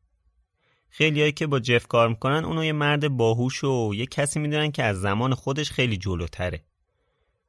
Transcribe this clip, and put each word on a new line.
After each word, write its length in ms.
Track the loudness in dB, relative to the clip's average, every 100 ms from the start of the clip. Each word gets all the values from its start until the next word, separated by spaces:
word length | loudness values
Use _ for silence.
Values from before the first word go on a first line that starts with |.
| _ _ _ _ _ _ _ _ _
خیلیایی 420 | 0 0 2 0
که 160 | 0 -2
با 120 | -2
جف 280 | 2 0 2
کار 220 | 2 2
می‌کنن 360 | 2 0 0 0
اونو 180 | -2
یه 100 | -2
مرد 340 | 0 2 2 0
باهوش 560 | 2 2 2 0 -2
و 280 | -2 0 0 -2
یه 100 | -4
کسی 340 | -2 -2 -2
می‌دونن 320 | -2 0 -2
که 120 | 0
از 180 | 0 0
زمان 320 | 0 0 2
خودش 380 | 0 -2 -2 -2
خیلی 260 | 0 0 0
جلوتره. 680 | -2 -4 -4 -6 -6 -6 -12 _ _ _ _ _ _ _